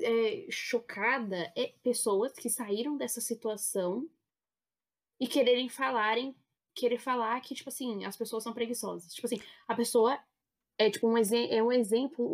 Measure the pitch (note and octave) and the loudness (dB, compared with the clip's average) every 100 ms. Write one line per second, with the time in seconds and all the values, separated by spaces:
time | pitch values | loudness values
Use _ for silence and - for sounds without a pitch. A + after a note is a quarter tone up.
0 | A#3 A#3 A3 - - - - D#3+ - G3+ | 0 2 2 -2 -8 -8 -2 -2 -4 -4
1 | A3 C4 G#3+ F3+ - - B3+ _ B3+ A#3 | 0 0 -2 -4 -4 -4 -4 _ 0 0
2 | A3+ G3 B3+ - - - G#3+ G3+ C4+ C#4+ | 2 2 0 -4 -4 -4 -2 -2 -2 -2
3 | B3 A#3 - A3+ A3 G#3+ - G3 F3+ G#3+ | -4 -6 -6 -4 -4 -4 -2 -2 0 -2
4 | D#4+ _ _ _ _ _ _ _ _ _ | -6 _ _ _ _ _ _ _ _ _
5 | _ - C4 D4 B3 B3 B3+ - C4 A#3+ | _ -6 -2 2 4 4 2 -2 0 2
6 | G#3+ A3+ C4+ C4 _ _ _ - B3 A#3+ | 2 0 -2 -10 _ _ _ -2 0 0
7 | C4 B3 A3 B3 - C4 - - B3+ G3+ | 0 -2 0 -2 -6 -12 -10 -6 -4 -4
8 | F#3+ - A3 A3+ A#3 A3+ A#3 A#3+ G3+ F3 | -6 -6 -6 -6 -6 -6 -4 -4 -6 -8
9 | - - A#3 A#3+ - - - A3+ A#3 A#3+ | -12 -8 -6 -6 -8 -14 -6 -2 4 6
10 | A3+ C#4 _ _ _ _ _ - G#3+ G#3 | 6 2 _ _ _ _ _ 2 2 4
11 | A3+ A#3 G3+ A#3 A#3 A3 A#3 B3 G3+ A3+ | 2 4 4 2 2 2 4 4 4 2
12 | C4+ - A#3+ | 0 -2 0